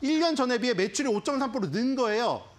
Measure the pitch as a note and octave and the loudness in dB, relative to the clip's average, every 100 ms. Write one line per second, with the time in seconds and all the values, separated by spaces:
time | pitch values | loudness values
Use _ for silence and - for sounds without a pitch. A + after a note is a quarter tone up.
0 | C4+ D#4 E4 D4+ B3+ A#3+ B3 F#3+ G3 - | -2 2 2 2 0 2 0 0 0 0
1 | C#4 G#3 D4+ C#4 C4+ B3 E3+ E3 B3 C4+ | 0 0 0 -2 -2 -2 -2 -2 -2 0
2 | A#3 G#3+ A#3 A#2+ - | 0 2 0 -2 -8